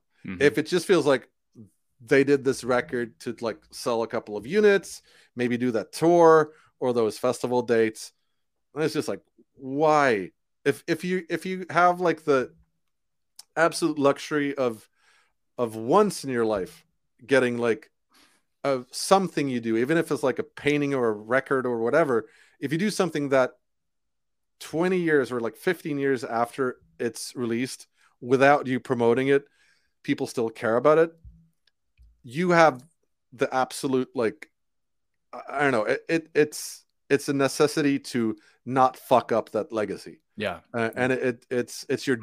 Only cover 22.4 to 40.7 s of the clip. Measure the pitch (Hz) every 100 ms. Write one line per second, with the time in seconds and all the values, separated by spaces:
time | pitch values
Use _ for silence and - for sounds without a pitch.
22.4 | _ - 139 160 208 - 180 160 143 135
23.4 | 127 _ _ _ _ _ _ _ _ _
24.4 | _ - - 156 180 185 165 147 117 123
25.4 | 113 - 185 175 165 143 139 127 127 117
26.4 | 117 - 127 - _ - 120 - - -
27.4 | 120 117 131 - - _ _ - 120 127
28.4 | 139 143 127 127 - 123 117 120 135 139
29.4 | - _ _ _ _ _ - 139 107 -
30.4 | 113 - 113 117 143 156 165 - - -
31.4 | _ _ _ _ _ _ - _ 120 139
32.4 | 180 170 156 127 135 _ _ _ _ 123
33.4 | 135 131 127 - 143 131 127 131 110 -
34.4 | - _ _ _ _ _ _ _ _ 120
35.4 | - 135 143 117 107 143 - 165 160 147
36.4 | 151 - - - _ _ - 139 151 139
37.4 | 135 - 147 165 143 139 - 123 113 107
38.4 | _ _ 120 131 131 - - 123 - 113
39.4 | - 110 98 110 101 82 87 78 _ -
40.4 | 101 82 _